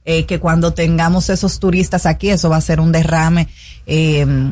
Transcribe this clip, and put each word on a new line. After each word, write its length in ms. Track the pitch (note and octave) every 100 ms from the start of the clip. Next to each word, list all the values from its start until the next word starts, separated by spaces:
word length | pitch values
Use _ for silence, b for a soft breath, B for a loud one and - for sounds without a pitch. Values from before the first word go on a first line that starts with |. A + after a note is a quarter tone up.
| -
eh, 200 | E3 D#3+
que 140 | F3
cuando 340 | E3+ E3 E3+
tengamos 560 | E3 E3 E3 E3 F3+ -
esos 300 | F#3+ F#3+ -
turistas 460 | F#3+ F3+ F3 F3+ E3+
aquí, 240 | D#3+ G3
eso 200 | F#3+ E3
va 80 | D#3+
a 40 |
ser 180 | - D#3+
un 120 | D#3+
derrame, 560 | D#3+ D#3+ D#3+ D#3+ E3+ D#3+ B B B -
eh, 380 | D#3 D#3+ D3 C#3 C3+ C3+